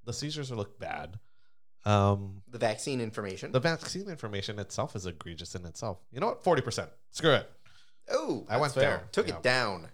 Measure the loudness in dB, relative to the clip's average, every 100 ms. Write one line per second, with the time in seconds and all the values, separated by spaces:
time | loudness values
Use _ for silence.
0 | -8 -6 -4 -6 -4 -4 -4 -6 -6 -6
1 | -6 -12 -14 -20 -20 -20 -20 -6 4 6
2 | 6 4 0 -10 -14 0 0 0 -2 0
3 | -2 -2 -6 -6 0 2 2 0 -4 -8
4 | -8 -8 -4 -4 -4 -6 -6 -2 -2 -4
5 | -8 -8 -12 -10 -10 -10 -10 -8 -8 -8
6 | -10 -2 -2 2 4 4 4 -4 -6 -12
7 | -14 2 6 6 4 -16 -20 -20 -20 -20
8 | -2 -2 0 -4 0 2 2 4 4 2
9 | -2 0 0 2 4 4 4 -2 -8